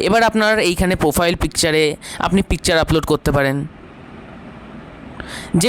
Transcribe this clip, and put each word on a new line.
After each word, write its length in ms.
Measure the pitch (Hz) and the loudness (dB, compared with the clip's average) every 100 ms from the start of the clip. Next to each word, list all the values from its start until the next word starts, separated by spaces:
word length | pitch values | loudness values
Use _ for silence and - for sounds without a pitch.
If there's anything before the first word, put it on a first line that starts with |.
| 185 | 2
এবার 160 | 226 226 | 4 4
আপনার 240 | 220 214 220 175 | 2 2 2 2
এইখানে 260 | 175 180 185 | 2 0 2
প্রোফাইল 320 | 156 160 170 175 | 0 2 0 0
পিকচারে 420 | 156 - 165 156 151 - - - 170 | -2 0 2 2 2 -2 -10 -4 0
আপনি 140 | 190 - | 2 2
পিকচার 260 | 170 - 160 | 0 2 2
আপলোড 200 | 151 160 - | 4 0 2
করতে 180 | 156 156 143 | 0 2 2
পারেন, 200 | 139 143 151 - - - - - - - - - - - - - - - - - - | 2 0 -6 -12 -20 -20 -20 -20 -18 -18 -18 -18 -18 -18 -18 -18 -16 -14 -12 -12 -2
যে 60 | 165 | 2